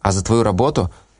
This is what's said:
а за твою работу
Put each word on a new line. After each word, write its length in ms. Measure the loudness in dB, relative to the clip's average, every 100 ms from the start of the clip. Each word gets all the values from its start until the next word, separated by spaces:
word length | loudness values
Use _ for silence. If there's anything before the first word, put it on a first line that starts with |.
а 100 | -4
за 120 | -2
твою 200 | 0 0
работу 480 | 2 0 0 0 -4 -8 _ _